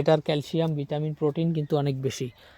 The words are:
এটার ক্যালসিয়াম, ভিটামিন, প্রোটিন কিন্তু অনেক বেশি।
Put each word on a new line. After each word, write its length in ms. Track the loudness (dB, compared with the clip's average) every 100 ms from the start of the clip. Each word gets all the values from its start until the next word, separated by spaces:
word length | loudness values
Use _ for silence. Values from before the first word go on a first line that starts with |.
এটার 200 | 6 4 2
ক্যালসিয়াম, 420 | -2 -2 0 0 -2
ভিটামিন, 340 | -2 -2 -4 0
প্রোটিন 280 | 0 2 0 0
কিন্তু 160 | 0 0
অনেক 140 | 0 0 -4
বেশি। 220 | -4 -8 -10 -20